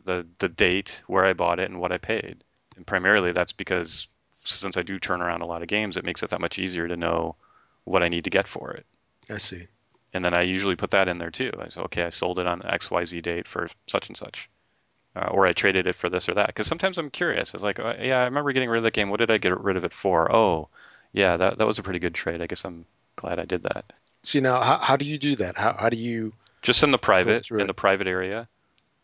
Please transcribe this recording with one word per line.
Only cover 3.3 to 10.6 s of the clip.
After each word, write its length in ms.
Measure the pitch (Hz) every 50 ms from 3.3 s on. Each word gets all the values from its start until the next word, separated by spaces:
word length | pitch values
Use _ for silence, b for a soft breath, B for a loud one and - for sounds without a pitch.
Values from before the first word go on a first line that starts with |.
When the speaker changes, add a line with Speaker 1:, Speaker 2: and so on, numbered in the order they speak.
| 87
Speaker 1:
that's 200 | 90 87 - -
because 540 | - 95 - 92 90 85 80 78 - - - _ _ _ _ _ _ -
since 320 | - - - 98 98 92
I 60 | 92 87
do 160 | 80 92 92
turn 220 | - - 92 90 90
around 200 | 87 85 85 85
a 40 |
lot 160 | 85 85 85 85
of 60 | 82
games, 280 | 101 107 107 104 87
it 80 | 92 -
makes 180 | 87 90 - -
it 80 | 95
that 100 | - 87
much 180 | 87 87 - -
easier 280 | 95 92 90 85 85 85
to 80 | 87
know 400 | 85 85 82 85 82 82 82 - b b b b b b b b b b
what 180 | - 92 92 87
I 60 | 85
need 160 | 87 85 78
to 60 | 98
get 160 | 90 95 - -
for 220 | - - - - -
it. 140 | - - _ _ _ _ _ _ _ _ -
Speaker 2:
I 100 | 107 101
see. 280 | - - 92 87 87 - _ _ _ _ _ _ _ _ -
Speaker 1:
And 120 | 92 92
then 100 | 87 87
I 80 | 87 90
usually 340 | 92 92 95